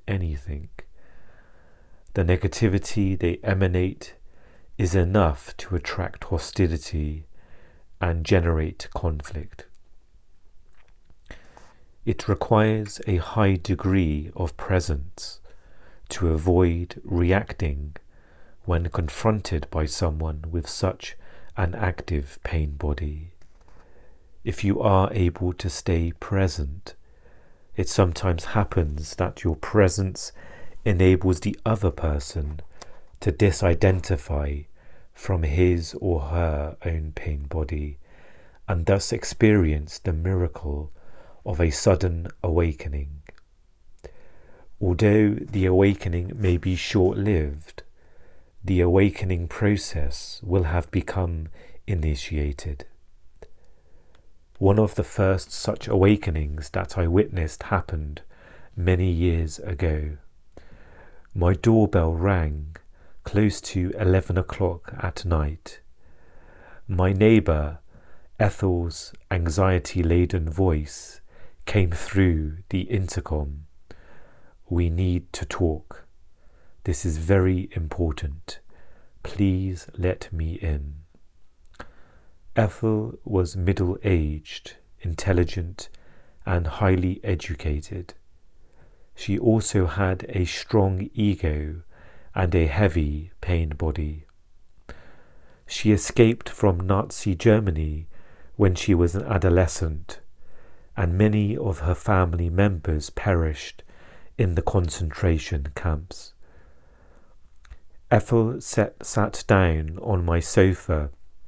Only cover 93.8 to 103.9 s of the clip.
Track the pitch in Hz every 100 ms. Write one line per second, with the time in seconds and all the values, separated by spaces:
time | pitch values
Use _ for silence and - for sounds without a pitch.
93.8 | 80 73 76 76 - _ _ - - -
94.8 | - - - - - - - - - -
95.8 | 107 101 - - 113 127 - - 104 90
96.8 | 95 98 - - 104 87 117 107 98 78
97.8 | 78 76 - - - - - - 95 90
98.8 | - 87 87 95 - 95 92 87 87 -
99.8 | 82 76 - - - - - - - -
100.8 | - - 87 90 107 107 101 120 98 80
101.8 | 78 85 - 92 87 85 85 87 101 90
102.8 | - 76 - - 104 85 80 76 - -
103.8 | -